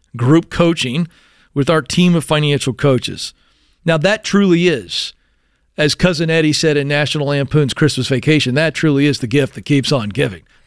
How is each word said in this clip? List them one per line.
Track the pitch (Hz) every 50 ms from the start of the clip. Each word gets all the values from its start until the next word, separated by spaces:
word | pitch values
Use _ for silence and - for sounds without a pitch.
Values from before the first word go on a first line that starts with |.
| _ _ -
group | 117 120 131 156 165 165 -
coaching | - - 170 165 165 - 135 127 120 165 175 - _ _ _ _ _ _ _ _ -
with | 143 135
our | 151 165 156
team | 131 - - 175 180 180 170
of | 165 -
financial | - 156 151 151 147 143 135 - 135 120
coaches. | - - 143 131 - - - - - - - - _ _ _ _ _ _ _ _ _ -
Now, | 170 165 156
that | 151 190 214 214 -
truly | - - 202 202 185 170 170 175
is, | 175 156 117 92 80 - - - - - _ _ _ _ _ _ _ _ _ _ _ _
as | - 151 147 -
Cousin | - - 180 175 151 170 160
Eddie | 160 165 156 151
said | 147 - 165 156 147
in | 143 139 143
National | 147 147 151 139 - 151 139
Lampoon's | 143 143 143 139 - - 151 147 120 -
Christmas | - 160 139 - 135 120 -
Vacation, | 135 120 - 151 156 147 - 131 123
that | 151 165 156 -
truly | - 165 156 139 139 143
is | 147 135 -
the | 131
gift | 107 139 147 135 - -
that | -
keeps | - - 147 139 127 - 151
on | 127 107 104
giving | - - - 123 92 - - _ _ _ _